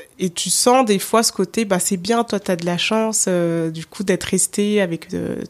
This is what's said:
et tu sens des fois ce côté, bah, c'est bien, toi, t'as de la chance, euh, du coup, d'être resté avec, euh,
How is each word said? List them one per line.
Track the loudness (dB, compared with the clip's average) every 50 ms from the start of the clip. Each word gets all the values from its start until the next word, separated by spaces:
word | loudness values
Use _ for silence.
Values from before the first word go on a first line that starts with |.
| -16 -16 _ -4
et | -4 -4
tu | -4 -4 -4 -2
sens | 0 2 4 4 6 6 6
des | 4 2 0
fois | 0 0 2 2 2
ce | 2
côté, | 0 -2 -4 -2 0 -2 0
bah, | 0 0 0
c'est | 0 0 -2 -2
bien, | -2 0 0 0 0
toi, | 0 -2 -4
t'as | -2 -2 -2
de | -2 -2
la | -2 -2 -2
chance, | 0 0 0 0 0 0 0 0 0 2
euh, | 2 2 2 0 0 0 -2 -2
du | -4 -6 -12
coup, | -12 -8 -6 -2
d'être | 0 0 0 0
resté | -2 0 0 0 0 0 0 0 2 2 2
avec, | 2 0 -2 -6 -8 -8 -6
euh, | -6 -4 -4 -6 -6 -8 -12